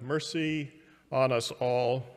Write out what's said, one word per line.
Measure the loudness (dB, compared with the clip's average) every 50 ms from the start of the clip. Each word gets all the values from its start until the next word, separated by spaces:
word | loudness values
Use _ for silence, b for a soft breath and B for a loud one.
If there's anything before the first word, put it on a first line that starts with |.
mercy | -6 -4 -2 -2 -2 -2 -4 -2 -2 0 -2 -2 -4 -6 -10 B B B B B B B
on | 2 2 4 4 4
us | 2 0 -2
all | -4 -2 0 2 2 2 2 2 2 0 -2 -6 -14